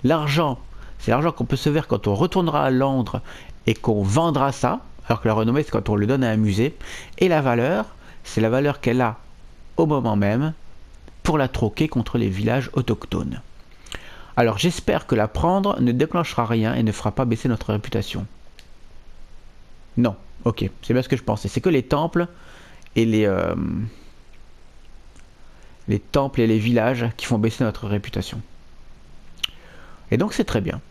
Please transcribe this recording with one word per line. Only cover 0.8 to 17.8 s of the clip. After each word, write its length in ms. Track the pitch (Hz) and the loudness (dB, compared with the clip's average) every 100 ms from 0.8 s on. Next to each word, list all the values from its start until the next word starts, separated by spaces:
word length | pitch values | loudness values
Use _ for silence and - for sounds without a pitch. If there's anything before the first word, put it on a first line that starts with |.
| - - | -14 -8
c'est 120 | - | 0
l'argent 200 | 117 165 | 2 2
qu'on 140 | - 123 | 0 -2
peut 100 | 135 | 0
se 160 | - | 2
faire 160 | 147 143 | 2 0
quand 200 | 120 107 | 0 2
on 80 | 98 | 2
retournera 500 | - 190 170 147 139 | 2 2 2 2 2
à 60 | |
Londres 500 | 131 139 135 120 - - - - - - | 4 2 2 0 -4 -8 -16 -16 -4 -2
et 60 | |
qu'on 280 | 110 - 104 | 0 2 2
vendra 500 | 98 110 170 135 139 | 4 4 4 2 0
ça, 300 | 131 123 233 - - - | 0 -2 -2 -6 -16 -4
alors 140 | 113 | 0
que 60 | 113 | 2
la 80 | 107 | 2
renommée, 260 | 113 131 | 2 2
c'est 100 | 151 | 0
quand 180 | - 101 | -2 0
on 60 | 104 | 0
le 120 | 104 | 2
donne 160 | 135 | 2
à 80 | 127 | 2
un 60 | 107 | 2
musée. 380 | 107 98 127 - - - - - | 2 2 0 -2 -14 -14 -14 0
Et 80 | 185 | 4
la 140 | 160 | 4
valeur, 440 | 135 120 123 196 214 - - - | 4 2 2 0 -4 -10 -20 -18
c'est 180 | - - | -6 0
la 80 | 110 | 2
valeur 320 | 123 143 139 | 4 2 0
qu'elle 200 | - 120 | 0 2
a 180 | 120 107 - - - - - - | 2 -2 -12 -20 -20 -20 -10 0
au 80 | 160 | 2
moment 300 | 147 120 104 | 4 2 2
même 380 | 101 113 151 160 - - - - - - | 2 2 0 -4 -12 -16 -18 -20 -20 -8
pour 160 | - 156 | 0 2
la 100 | 131 | 0
troquer 400 | - 110 - 156 | 0 -2 0 0
contre 300 | 127 110 120 | 0 -2 0
les 120 | 107 | 0
villages 400 | 95 110 123 127 | 0 0 0 -2
autochtones. 680 | - 123 107 - - - - - - - - - - - - - - | -4 -2 -2 -2 -4 -4 -8 -12 -20 -20 -20 -16 -14 -14 -18 -8 2
Alors 200 | 117 101 | 2 4
j'espère 500 | 175 - - - - | 0 0 0 -2 2
que 80 | 113 | 2
la 120 | 107 | 2
prendre 520 | - 165 190 196 - | 2 2 2 0 2
ne 120 | 123 | 2
déclenchera 540 | 120 156 175 165 - 120 | 2 2 0 0 -2 0
rien 280 | 117 110 | 2 2
et 100 | 127 | 2
ne 80 | 113 | 0
fera 200 | 104 110 | 0 -2
pas 140 | 101 127 | 0 0
baisser 220 | 113 127 | 0 0
notre 240 | 113 - | -2 0
réputation. 540 | 104 | -2